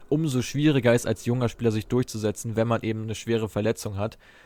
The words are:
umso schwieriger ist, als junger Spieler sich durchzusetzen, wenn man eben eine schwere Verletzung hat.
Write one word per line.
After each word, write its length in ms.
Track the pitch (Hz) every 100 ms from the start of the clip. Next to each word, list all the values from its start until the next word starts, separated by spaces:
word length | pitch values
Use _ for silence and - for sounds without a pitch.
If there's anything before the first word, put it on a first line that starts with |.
| -
umso 320 | 151 160 127
schwieriger 540 | 117 139 151 139 120 120
ist, 100 | -
als 200 | 110 -
junger 220 | 123 120
Spieler 240 | - 117
sich 140 | 107 -
durchzusetzen, 720 | 123 127 110 107 101 113 107
wenn 120 | 113
man 140 | 113
eben 220 | 110 110
eine 100 | 110
schwere 360 | 107 - 113 110
Verletzung 480 | 104 104 113 107 98
hat. 200 | 110 - - -